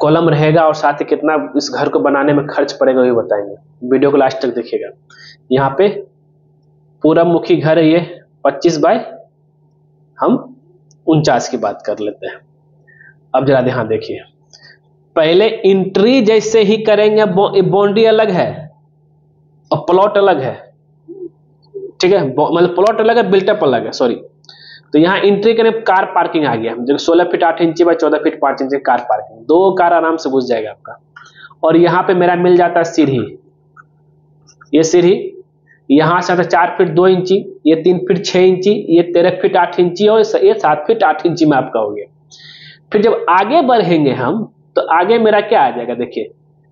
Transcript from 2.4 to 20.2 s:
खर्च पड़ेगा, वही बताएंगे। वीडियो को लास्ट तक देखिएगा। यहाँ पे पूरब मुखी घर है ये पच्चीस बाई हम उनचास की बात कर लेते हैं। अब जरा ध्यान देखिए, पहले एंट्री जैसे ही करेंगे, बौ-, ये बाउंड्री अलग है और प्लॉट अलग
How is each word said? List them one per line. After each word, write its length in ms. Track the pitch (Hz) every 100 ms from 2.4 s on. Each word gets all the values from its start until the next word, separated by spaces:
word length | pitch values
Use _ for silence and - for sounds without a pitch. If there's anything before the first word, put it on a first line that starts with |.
| 147
खर्च 240 | - 143
पड़ेगा, 300 | - 135 131
वही 100 | 127
बताएंगे। 440 | 117 95 104 101 101 _ - 123
वीडियो 240 | 131 143
को 60 | 143
लास्ट 240 | 131 131
तक 140 | 131 120
देखिएगा। 340 | - 107 - - _ - - - -
यहाँ 240 | 131 135 139
पे 120 | 196 - - _ _ _ _ _ _ _ _ _
पूरब 240 | 151 160 175
मुखी 280 | 165 - 165
घर 240 | 151 160
है 100 | 156
ये 300 | 170 170 - _ _
पच्चीस 340 | 139 139 175 160
बाई 220 | 160 233 - - - _ _ _ _ _ _ _ _ -
हम 380 | 151 254 - - _ _ _ _ -
उनचास 420 | 156 151 120 -
की 80 | 120
बात 260 | 104 104 -
कर 140 | 104
लेते 280 | 104 - 90
हैं। 120 | - _ _ _ _ _ _ - _ _ 131
अब 100 | 139
जरा 160 | 135
ध्यान 260 | 123 123 107
देखिए, 320 | 110 - 95 - _ _ - - _ _ _ _ -
पहले 300 | 156 175 214
एंट्री 760 | 220 190 196 185 196 214 269
जैसे 400 | 208 220 214 226
ही 160 | 202 220
करेंगे, 480 | 220 208 214 214 214
बौ-, 300 | 185 202 202
ये 60 |
बाउंड्री 440 | 180 190 202 202 220
अलग 240 | 220 214
है 420 | 175 113 - - _ _ _ _ _ _ _ _ _ -
और 60 | -
प्लॉट 400 | - 180 208
अलग 220 | 208